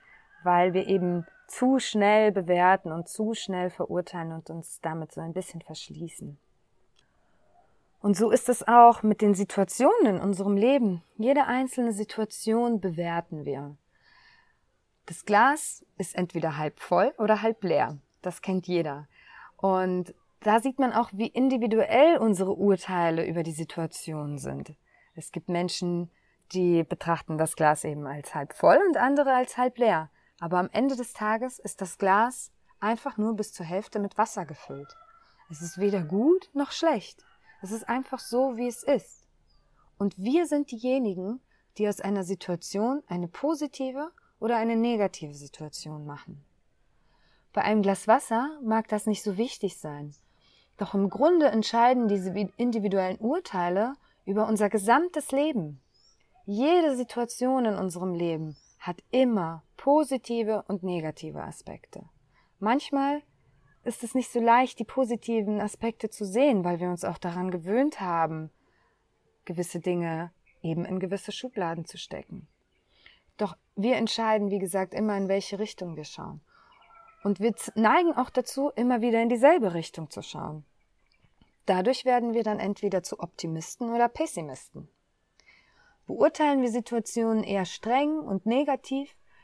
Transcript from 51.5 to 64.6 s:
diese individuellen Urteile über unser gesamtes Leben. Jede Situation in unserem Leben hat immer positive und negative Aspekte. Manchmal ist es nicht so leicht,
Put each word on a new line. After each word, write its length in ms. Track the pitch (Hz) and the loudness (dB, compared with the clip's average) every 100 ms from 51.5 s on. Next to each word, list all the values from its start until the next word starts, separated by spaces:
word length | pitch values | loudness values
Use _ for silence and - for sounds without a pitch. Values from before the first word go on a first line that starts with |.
| 220 214 233 240 254 226 | 2 0 4 4 4 2
diese 220 | 202 185 185 196 - | 0 -2 -4 -6 -4
individuellen 640 | 240 226 202 196 185 185 | -2 -2 0 0 -2 -2
Urteile 800 | 220 330 - 190 175 185 233 285 _ _ - | -2 -2 -4 -4 -2 0 -2 -4 _ _ -4
über 220 | 202 214 | -2 0
unser 220 | 214 208 | 0 0
gesamtes 640 | 208 196 262 359 311 - | 0 2 2 2 -4 -4
Leben. 500 | 269 302 254 156 139 _ _ _ _ _ _ - | 0 0 -2 -4 -8 _ _ _ _ _ _ -8
Jede 500 | 202 277 359 320 254 | 0 4 4 4 0
Situation 680 | 247 - 233 - 254 262 233 | -4 -4 -6 -2 0 2 0
in 100 | 196 | 0
unserem 380 | 185 175 185 | -4 -4 -4
Leben 420 | 175 170 160 156 147 _ _ | -2 -2 -4 -6 -12 _ _
hat 240 | - 175 - | -10 -10 -2
immer 520 | 254 254 214 165 165 - - | 2 2 2 -2 -8 -16 -6
positive 880 | - 294 294 262 - 233 214 214 - | 2 4 4 -2 -4 -2 0 -2 -2
und 140 | 202 | -6
negative 600 | 185 175 156 151 156 151 | -4 -4 -4 -8 -12 -10
Aspekte. 640 | 151 - - - _ - - _ _ _ _ - | -12 -12 -16 -16 _ -20 -20 _ _ _ _ -6
Manchmal 640 | 208 269 - 277 277 294 - _ _ _ _ _ | 0 0 0 -2 -2 -4 -8 _ _ _ _ _
ist 200 | - - | -10 -10
es 120 | 233 262 | -4 -4
nicht 160 | 240 | -2
so 80 | 240 | 0
leicht, 400 | 233 233 | 4 4